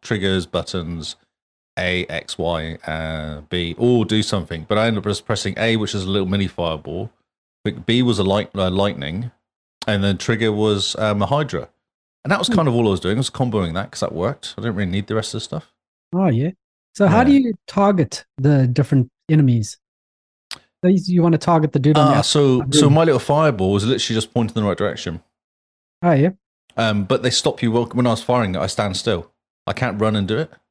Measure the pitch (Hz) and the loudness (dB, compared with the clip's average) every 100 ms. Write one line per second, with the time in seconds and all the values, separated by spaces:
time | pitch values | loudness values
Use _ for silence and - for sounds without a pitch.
0 | - 107 95 95 85 85 - 92 80 82 | -6 -2 0 0 -2 -6 -4 -8 -8 -10
1 | 73 - _ _ _ _ _ - 90 90 | -10 -16 _ _ _ _ _ -6 -2 -2
2 | - 80 - - 85 82 80 80 - 78 | -4 -8 -10 -6 -4 -4 -6 -10 -8 -8
3 | 80 80 78 76 76 90 85 82 120 120 | -6 -8 -8 -10 -8 -6 -4 0 2 2
4 | 101 107 - 101 82 80 - 107 113 104 | 2 0 0 -4 -6 -10 -2 0 0 0
5 | 104 95 - 104 98 - 113 113 104 104 | -2 -4 -4 -4 -4 -2 0 0 -2 -4
6 | 92 98 95 101 95 - 85 78 73 85 | -4 -2 0 0 -2 -2 -4 -6 -8 -10
7 | 110 _ _ _ _ _ 104 78 - 123 | -10 _ _ _ _ _ -8 -6 -2 2
8 | 123 101 95 101 - 98 92 95 101 - | 2 2 2 0 -2 -2 -2 0 -2 -4
9 | 71 90 120 _ _ _ _ - - 104 | -8 -8 -10 _ _ _ _ -10 -4 0
10 | 98 92 - 110 113 104 107 101 - - | 0 -2 -2 0 0 2 0 0 -2 -2
11 | 107 104 98 143 147 80 58 _ _ _ | -2 0 0 -2 -2 -6 -10 _ _ _
12 | _ _ 143 196 185 208 151 120 110 92 | _ _ -4 -2 0 0 2 2 2 2
13 | 90 113 131 - 123 104 87 85 104 - | 0 -2 -2 -2 -2 0 -2 -4 -8 -6
14 | - 80 101 - - - 113 98 95 95 | -6 -4 -4 -6 -12 -8 -6 -4 -4 -4
15 | 101 107 107 113 - 156 - _ _ _ | -4 -4 -4 -10 -8 -12 -12 _ _ _
16 | - 180 185 117 160 - _ _ _ - | -6 0 0 0 -2 -6 _ _ _ 0
17 | 196 214 262 277 240 202 - 196 202 185 | 2 4 4 4 2 -6 -6 0 2 2
18 | 139 - - - 139 143 127 123 135 135 | 0 -4 -14 -2 2 4 2 0 2 2
19 | 120 _ - 156 135 117 101 - _ _ | 0 _ 0 4 4 2 -2 -10 _ _
20 | _ _ _ _ - - _ - 180 190 | _ _ _ _ -18 -18 _ -2 2 2
21 | 180 180 170 160 - 160 151 143 139 151 | 2 2 4 2 2 2 2 2 4 6
22 | 151 143 - 151 139 127 131 147 147 156 | 6 4 2 2 4 2 2 4 6 6
23 | 165 127 - 147 156 104 95 101 110 131 | 4 2 2 2 2 2 2 2 0 -2
24 | - 113 - 120 110 113 104 87 104 - | -2 -2 -2 -2 -2 -2 -2 0 -4 -4
25 | - 80 _ _ _ _ _ _ _ - | -8 -10 _ _ _ _ _ _ _ -2
26 | 175 143 170 190 _ _ _ - 113 104 | 2 4 2 0 _ _ _ -2 0 0
27 | 95 127 123 - - - 117 117 117 123 | 0 0 0 0 -2 0 0 0 0 0
28 | 123 110 - 123 101 90 95 - 104 95 | 0 0 0 0 0 -2 -4 -2 -2 -2
29 | 120 87 - _ _ _ - - 123 104 | -2 -2 -4 _ _ _ -8 -4 -4 0
30 | 110 107 95 113 160 - _ | 0 0 -2 -4 -6 -12 _